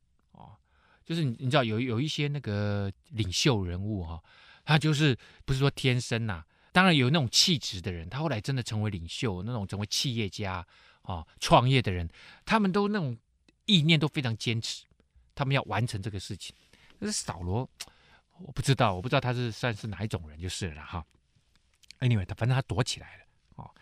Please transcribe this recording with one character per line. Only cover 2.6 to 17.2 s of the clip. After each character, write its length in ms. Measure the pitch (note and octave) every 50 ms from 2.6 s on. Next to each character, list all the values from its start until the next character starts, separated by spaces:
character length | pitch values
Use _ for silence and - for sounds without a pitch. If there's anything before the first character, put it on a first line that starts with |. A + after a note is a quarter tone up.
| G#2 G#2 G2+ G2+ G2+ G2 - _ _ -
领 200 | - A2 G#2+ F#2
袖 340 | F2+ - - D#3 B2 G2+ F#2
人 160 | F2 F2 F2+
物 220 | G2 G#2+ A2 F#2+
哈， 180 | E2+ E2 E2+ E2 _ _ - - - - - - -
他 140 | - D#3 D3+
就 160 | - D#3 D3+
是 220 | C#3 D#3 D3 A#2+ - - - - - -
不 80 | -
是 60 | C#3 C3
说 120 | C#3 C#3
天 300 | - - - C3 B2 B2
生 260 | - - B2 A#2 A#2
呐， 160 | A2 F#2 D#2+ - _ _ _ _ _
当 120 | - F3+ F#3+
然 120 | F#3+ E3
有 140 | C#3+ B2 B2
那 80 | D#3 F3
种 100 | C3 A2
气 280 | - - - - E3+ A#2
质 220 | - - - F#2
的 120 | E2+ G2+
人， 160 | F2 E2+ E2 F#2
他 100 | F2+ C3+
后 100 | D#3+ D#3+
来 120 | A#2+ A2
真 160 | - - C3+
的 60 | C3
成 200 | A2+ - A2 G#2+
为 80 | G#2+ G#2+
领 160 | G2+ F2 E2
袖， 360 | E2 - - - A2+ F#2 F2+
那 100 | F#2 A2+
种 140 | B2 A2+ G2 -
成 100 | - A2
为 80 | G#2
企 300 | - - - - D3 A#2
业 120 | A#2 A2 F#2
家 360 | - - G#2 F#2+ F#2 F2+ E2 _ _ - - - _ _
啊、 140 | - - F#2
哦、 100 | E2 D#2+ _ - -
创 300 | - - E3+ C#3+ A#2 C3
业 140 | C3+ B2+
的 100 | - G#2+
人， 160 | F#2 F2+ E2+ E2 - - - - - - -
他 120 | - G#3 A3
们 140 | G3+ F#3+
都 160 | E3+ G#3 G3+ G3+
那 100 | G#3 G#3
种 180 | E3 C3 A2+ - _ _ _ _ _ _ _ _ -
意 160 | - G#3 E3+
念 180 | C#3+ D#3+ E3+ D3+
都 80 | D#3+ C#3+
非 140 | - D3+
常 120 | B2+ A#2+ A2+
坚 240 | - - B2+ A2 -
持， 240 | - - - - - _ _ _ _ _ _ - _ _ -
他 100 | - C#3
们 100 | C3+ C#3
要 80 | C3 -
完 220 | - G2 G2+ A#2
成 140 | A#2+ - G2+
这 100 | F#2+ A2
个 80 | G2 F#2+
事 180 | - - G#2
情。 200 | - - - - _ _ _ _ _ _ - - -
但 120 | G3+ G#3
是 60 | G#3+
扫 240 | -